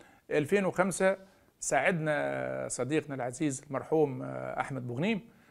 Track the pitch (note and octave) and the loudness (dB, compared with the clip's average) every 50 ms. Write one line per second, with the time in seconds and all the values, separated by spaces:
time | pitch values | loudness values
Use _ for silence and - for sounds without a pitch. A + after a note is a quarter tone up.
0 | - - - _ _ - - D3+ D3 C3 F#3+ G#3 F#3+ F3 - - F#3 G3 - - | -20 -20 -20 _ _ -2 0 0 2 4 4 2 4 2 2 2 2 2 2 2
1 | F#3+ F#3+ G3 G3 - - - - _ _ _ _ - - D3+ C#3 C3+ F3+ F#3+ D#3+ | 2 2 2 2 -4 -14 -20 -20 _ _ _ _ -4 0 2 2 4 4 2 2
2 | D#3 D#3 D3+ C#3+ C#3 C#3 C3+ C3 B2+ B2+ C3 C3 C3 C3 - - B2 B2 D3+ D#3+ | 2 0 0 0 0 -2 -2 -2 -2 -4 -4 -4 -4 -4 -4 -4 -2 0 0 0
3 | D#3 D3+ C#3 B2+ A#2+ B2+ B2 - D#3 D3 C3+ C3 - - C3+ B2+ - - D#3 D#3+ | 0 -2 -4 -6 -4 -4 -4 -2 -2 -2 -2 -4 -6 -6 -6 -6 -2 2 2 4
4 | D3+ C#3 B2+ C3 C3+ C3+ C3 C3 C3 B2+ - C#3 B2+ - C#3 B2+ B2 B2 A#2+ B2+ | 4 2 0 -2 -6 -6 -6 -6 -6 -4 -4 -4 -4 -4 -4 -6 -6 -4 -2 0
5 | E3+ A3 A3+ F#3 - - - - _ - | 0 0 0 -2 -4 -8 -18 -20 _ -20